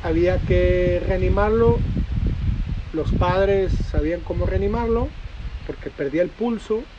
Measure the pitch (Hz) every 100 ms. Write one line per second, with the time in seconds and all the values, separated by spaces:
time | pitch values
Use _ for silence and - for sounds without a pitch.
0 | 175 165 175 185 175 180 180 180 180 175
1 | 175 190 185 190 208 220 233 233 - -
2 | - - - - - - - - - -
3 | - 196 180 185 196 196 185 - - 156
4 | 151 175 - 175 180 185 196 226 233 226
5 | 269 - - - - - - - - -
6 | 143 151 175 - 233 226 - 214 -